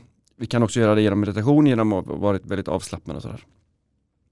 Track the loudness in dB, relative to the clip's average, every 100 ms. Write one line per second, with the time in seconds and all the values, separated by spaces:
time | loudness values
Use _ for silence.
0 | -6 _ _ -14 -4 0 0 2 4 4
1 | 4 2 0 -2 2 4 4 4 0 -2
2 | -4 -4 -2 -2 -4 -6 -4 -6 -6 -12
3 | -12 -12 -12 -16 -18 _ _ _ _ _
4 | _ _ _